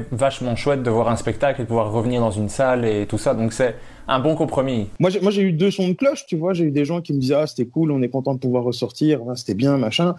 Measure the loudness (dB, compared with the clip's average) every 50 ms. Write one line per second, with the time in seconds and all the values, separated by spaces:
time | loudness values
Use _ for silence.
0 | -2 -4 -2 0 0 0 0 -2 -4 -4 -2 -2 0 0 0 0 0 0 2 2
1 | 2 2 0 0 -2 -4 -2 0 0 0 0 0 -2 -2 0 0 0 0 0 0
2 | 0 0 0 0 0 0 0 -2 -4 -2 0 0 2 2 2 2 2 0 0 0
3 | -2 -2 -4 -2 0 0 0 0 0 -2 0 0 0 0 -2 -4 -12 -18 -20 -10
4 | -4 -2 0 0 2 2 2 0 0 0 0 0 0 0 0 -2 -2 -4 -2 0
5 | 2 2 2 2 2 2 2 2 2 2 2 2 2 2 2 2 0 0 0 2
6 | 2 0 0 0 -4 -6 -4 -2 -2 0 0 2 0 2 2 0 0 0 -2 -4
7 | -4 -2 -2 0 0 2 2 2 0 0 -2 -4 -4 -2 0 0 0 2 2 0
8 | 0 0 -2 -2 -2 -2 -2 -2 -2 0 0 0 0 -2 -2 -2 -4 -6 -2 0
9 | 2 2 2 0 -2 -4 -8 -8 -6 -6 -2 0 2 2 2 2 0 0 0 0
10 | 0 0 0